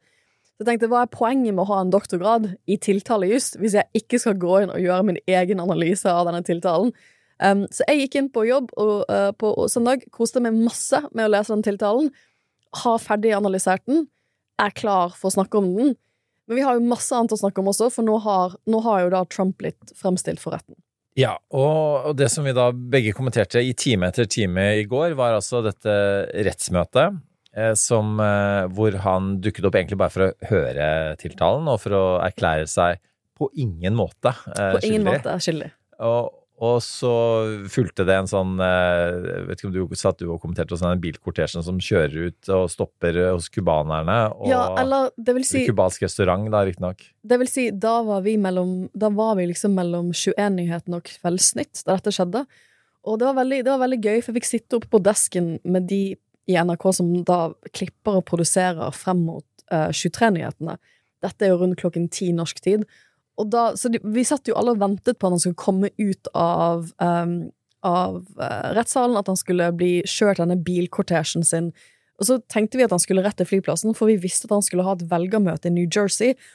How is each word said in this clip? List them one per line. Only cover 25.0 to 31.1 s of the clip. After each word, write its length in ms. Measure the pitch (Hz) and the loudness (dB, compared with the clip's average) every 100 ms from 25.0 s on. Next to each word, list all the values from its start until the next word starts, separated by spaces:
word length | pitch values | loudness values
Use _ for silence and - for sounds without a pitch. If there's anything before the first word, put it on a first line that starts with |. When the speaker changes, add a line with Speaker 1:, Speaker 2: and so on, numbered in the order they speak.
| 170 | 0
Speaker 2:
var 220 | 147 120 110 | 0 2 0
altså 260 | - 123 | 0 -2
dette 320 | 110 98 107 104 101 98 92 | -2 -2 0 2 2 0 -2
rettsmøtet, 880 | - 98 - - 90 85 123 165 190 - _ _ | -2 -2 -2 -2 -2 0 2 2 0 -12 _ _
eh, 200 | - 113 110 | -4 0 0
som, 400 | - 117 107 107 | 2 2 2 0
eh, 480 | 104 101 101 101 95 | 2 2 2 0 -2
hvor 220 | 95 110 98 | 0 0 0
han 320 | 98 92 95 98 | 0 0 0 -2
dukket 300 | 101 98 95 | -2 -2 0
opp 80 | 98 | 2
egentlig 220 | 90 98 | 0 0
bare 140 | 90 - | 0 2
for 100 | 95 | 0
å 80 | - - | -2 0
høre 640 | 98 65 67 76 78 78 | 0 0 -2 -2 -2 -4